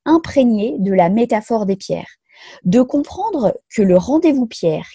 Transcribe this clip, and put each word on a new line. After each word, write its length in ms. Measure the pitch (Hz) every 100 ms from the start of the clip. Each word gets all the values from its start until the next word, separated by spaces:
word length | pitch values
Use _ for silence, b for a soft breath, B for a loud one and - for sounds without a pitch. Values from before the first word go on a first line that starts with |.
| 285
imprégné 680 | 320 - 285 247 214 220 294
de 160 | 190
la 160 | 190 175
métaphore 560 | 214 240 214 - 226 196
des 100 | 196
pierres, 400 | - 170 - _ _ B B B
de 160 | 185 226
comprendre 760 | 254 285 294 359 440 330 202 - _
que 80 | -
le 160 | 196 180
rendez-vous 480 | 180 311 330 277 226
pierre 400 | - 170 - -